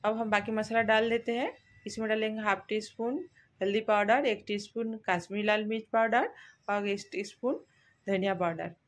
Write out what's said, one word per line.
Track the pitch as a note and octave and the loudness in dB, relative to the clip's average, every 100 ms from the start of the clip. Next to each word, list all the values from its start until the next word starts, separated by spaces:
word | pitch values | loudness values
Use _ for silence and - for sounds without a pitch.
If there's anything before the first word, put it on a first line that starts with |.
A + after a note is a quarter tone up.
अब | G#3 A3 | 0 -2
हम | A3+ | 0
बाकी | G#3 G#3 | 0 0
मसाला | A3 G#3+ A3+ | -4 0 0
डाल | A3 A3 A3+ | 4 4 4
देते | A#3 A#3 | 0 0
हैं। | A#3 D4 - _ - - | -2 -2 -6 _ -14 -12
इसमें | G#3+ A3 | -6 -2
डालेंगे | G#3+ A3 A3 | 0 0 0
हाफ | G#3+ G3 - | 0 0 0
टी | G#3+ | -4
स्पून | G#3+ - A3+ C#4+ F#4 _ _ _ | -4 -6 -4 -4 -8 _ _ _
हल्दी | F#3+ G3+ | 0 0
पाउडर, | A3 G#3 G#3 B3 C#4+ | 2 2 4 4 4
एक | G#3 - | -2 -4
टीस्पून | G#3 G3+ A3+ A3+ A3 - | -6 -6 -6 -6 -6 -2
कश्मीरी | F3+ E3+ G3+ | -2 -2 -2
लाल | G#3 G#3 G#3+ | 2 2 0
मिर्च | A3+ A3 | -4 0
पाउडर | A#3 A3+ A#3 G#4+ - - _ - | 2 4 4 2 -4 -20 _ -4
और | G#3 G3+ | -2 -2
एक | G3+ - | -4 -6
टीस्पून | - G3+ - A#3+ D#4 - _ _ _ - | -8 -8 -4 -4 -4 -8 _ _ _ -2
धनिया | G3 G3 | 0 0
पाउडर। | F#3 F3 E3 E3+ - | 0 -2 -2 -8 -10